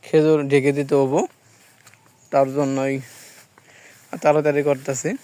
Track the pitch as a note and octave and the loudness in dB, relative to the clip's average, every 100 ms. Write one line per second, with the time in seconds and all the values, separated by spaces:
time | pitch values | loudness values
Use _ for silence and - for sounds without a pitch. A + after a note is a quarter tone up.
0 | - D#3 D#3 D#3 C#3+ C#3+ C3+ C#3+ C#3+ C#3+ | 2 2 4 2 2 2 2 -2 0 0
1 | C3+ D3 F4+ _ _ _ _ _ _ _ | 2 0 -4 _ _ _ _ _ _ _
2 | _ _ _ C#3+ C3+ C3+ C#3 C3+ C3+ C3+ | _ _ _ 0 0 0 -2 -2 -4 -4
3 | B2+ - - - - _ _ - - - | -8 -20 -20 -20 -20 _ _ -20 -20 -20
4 | _ - D#3 D3+ D3+ C#3+ C#3+ C#3 C3+ C3 | _ -4 2 2 2 0 0 -2 -4 -6
5 | D3+ C4 | -6 -8